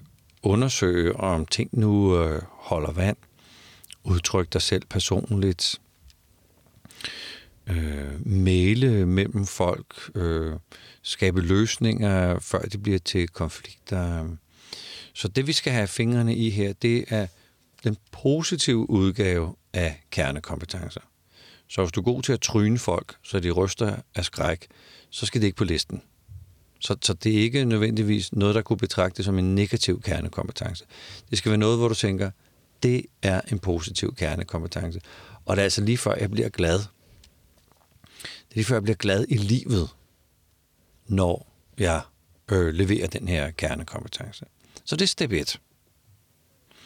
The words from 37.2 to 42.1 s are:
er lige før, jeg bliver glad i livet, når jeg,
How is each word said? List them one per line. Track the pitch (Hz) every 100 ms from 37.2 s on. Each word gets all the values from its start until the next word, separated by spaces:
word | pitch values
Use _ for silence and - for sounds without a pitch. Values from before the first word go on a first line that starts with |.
| - _ _ _ _ _ _ _ - - - - -
er | 110
lige | 107
før, | 117
jeg |
bliver | 104 107
glad | 104 98 170
i | 120
livet, | 101 123 - 101 73 - _ _ _ _ _ _ _ _ _ _ -
når | 98 87 - - _ _ -
jeg, | 90 80 -